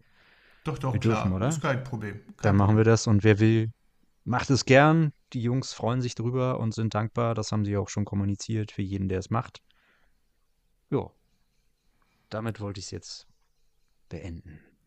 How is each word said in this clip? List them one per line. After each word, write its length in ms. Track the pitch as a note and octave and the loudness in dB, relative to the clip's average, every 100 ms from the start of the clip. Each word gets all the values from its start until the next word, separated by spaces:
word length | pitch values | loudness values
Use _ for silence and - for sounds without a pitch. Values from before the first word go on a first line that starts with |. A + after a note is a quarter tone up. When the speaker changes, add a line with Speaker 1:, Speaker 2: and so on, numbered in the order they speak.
| _ _ _ _ _ _ | _ _ _ _ _ _
Speaker 1:
Doch, 140 | D#3 C3 | -10 -6
doch, 140 | C3 | -4
Speaker 2:
Wir 60 | A2 | 0
Speaker 1:
klar. 240 | A2+ A2 | 0 0
Speaker 2:
dürfen, 100 | G#2+ | 0
oder? 140 | F#2 A#2+ | 0 -2
Speaker 1:
Ist 140 | D#3+ | -2
kein 200 | D3 B2+ B2+ | -2 -4 -6
Problem. 300 | A2 G#2+ G#2 | -8 -8 -12
Kein 200 | - - | -18 -2
Speaker 2:
Dann 140 | A2 G2 | 2 4
machen 140 | G2+ | 6
Speaker 1:
Problem. 140 | G#2+ A2+ | 6 6
Speaker 2:
wir 60 | |
das 160 | A2+ - | 4 4
und 160 | G#2 | 4
wer 160 | G#2+ G#2 | 4 6
will, 320 | A2 A2+ A2+ - _ _ _ _ - | 4 4 0 -8 _ _ _ _ -6
macht 240 | A#2+ - | -4 0
es 160 | C3 - | 0 6
gern. 480 | C3 D3+ E3 D#3 - _ | 8 8 6 2 -4 _
Die 100 | B2+ | -6
Jungs 300 | A#2 C3 - | -2 -2 -4
freuen 300 | - A2 B2+ | -6 -4 -2
sich 120 | A#2+ | -4
drüber 460 | - A#2 B2+ B2+ B2+ | -4 -4 -2 -2 -2
und 140 | A2+ | -4
sind 200 | G#2+ A2 | -4 -4
dankbar. 420 | G#2 A2+ - A#2 A2 | -2 -4 -2 -2 -2
Das 180 | G#2+ | -4
haben 100 | G#2+ | -2
sie 140 | G2+ G2+ | -2 -2
auch 100 | G2 | -4
schon 160 | - | -4
kommuniziert 720 | G2+ G2+ G2 G2+ - A2 G#2+ | -4 -2 -4 -4 -6 -6 -6
für 80 | - | -8
jeden, 260 | F#2+ G2 G2 | -6 -4 -4
der 120 | F#2+ | -4
es 100 | F#2 | -4
macht. 320 | A2+ - - _ _ _ _ _ _ _ _ _ _ _ _ - | -6 -6 -14 _ _ _ _ _ _ _ _ _ _ _ _ -6
Jo. 240 | C3+ F2 _ _ _ _ _ _ _ _ _ _ _ _ | -6 -6 _ _ _ _ _ _ _ _ _ _ _ _
Damit 300 | G#2+ A2+ G#2+ | -8 -8 -8
wollte 220 | G2+ G2+ | -10 -10
ich's 100 | - | -12
jetzt 360 | G2 - - - _ _ _ _ _ _ _ - | -14 -14 -20 -20 _ _ _ _ _ _ _ -16
beenden. 500 | F2 F2 E2+ - D2+ _ _ | -14 -14 -16 -18 -20 _ _